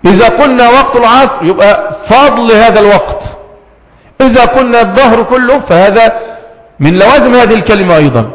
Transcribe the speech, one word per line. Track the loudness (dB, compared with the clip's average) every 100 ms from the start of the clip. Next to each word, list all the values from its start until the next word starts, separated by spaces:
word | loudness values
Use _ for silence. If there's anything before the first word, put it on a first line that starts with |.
إذا | 0 2 0
قلنا | 0 -2 0 2
وقت | 2 0 0
العصر | 0 2 0 -2
يبقى | -4 0 0 0 -4 -12
فضل | -2 0 2 0 0
هذا | 2 2 2
الوقت، | 2 0 -2 -10 -12 -18 -20 -20 _ _ _ _ _ _
إذا | 0 2
قلنا | 0 0 0 0
الظهر | 0 0 0 0
كله | -2 -2 0 -2
فهذا | 0 0 2 2 0 -2 -12 -18 -20 -20 -20 _
من | -2 2
لوازم | 2 2 2
هذه | 2 2
الكلمة | 0 0 -2 0 0
أيضا. | 0 -2 -6